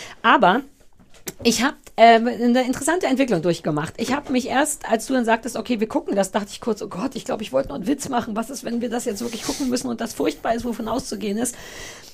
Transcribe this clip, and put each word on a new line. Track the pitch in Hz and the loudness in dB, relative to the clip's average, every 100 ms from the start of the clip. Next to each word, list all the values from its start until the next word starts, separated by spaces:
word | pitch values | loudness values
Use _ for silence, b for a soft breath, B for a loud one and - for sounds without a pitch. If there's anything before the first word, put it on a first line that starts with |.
| B B | B B
Aber | 226 208 180 233 - _ - - - - - - | 4 6 6 4 -2 _ -20 -20 -20 -18 -16 -2
ich | 240 226 | 0 2
hab, | 269 - - - | 0 -2 -10 6
äh, | 233 226 | 8 8
eine | 233 214 240 247 247 | 4 2 2 4 2
interessante | 262 320 359 370 | 0 0 0 2
Entwicklung | 262 269 175 | 2 2 2
durchgemacht. | 175 160 175 147 160 - | 2 0 0 -2 -4 -4
Ich | - | -2
hab | 277 - | -2 0
mich | 254 240 | -2 0
erst, | 254 302 - - | 0 0 -2 -2
als | 226 - | -2 2
du | |
dann | 262 | 0
sagtest, | 226 233 240 233 | 2 0 0 -6
okay, | - 226 | -2 0
wir | 220 | 0
gucken | 294 - 202 | -2 0 0
das, | 190 | 0
dachte | 214 202 | -2 -4
ich | - | -6
kurz, | - 202 | -4 -4
oh | 196 | -6
Gott, | 175 262 | -6 -6
ich | - | -6
glaub, | - 226 | -6 -6
ich | 208 | -2
wollte | 262 269 | -2 -2
noch | 277 | -4
einen | 185 | -2
Witz | 285 - | -2 0
machen. | 240 233 214 | -2 -2 -6
Was | 233 | -6
ist, | 269 | -8
wenn | - 233 | -6 -4
wir | 233 | -2
das | 240 | -4
jetzt | 240 202 | -4 -4
wirklich | 233 226 | -6 -6
gucken | - 269 262 | -6 -2 -2
müssen | 240 247 | -2 -2
und | 233 | -4
das | 233 | -6
furchtbar | - 269 - 262 233 | -2 -2 -2 -2 -2
ist, | |
wovon | 240 233 220 | -2 -4 -2
auszugehen | 247 - 208 208 208 | -4 -4 -6 -4 -2
ist? | 247 - B B B B B | -4 -6 B B B B B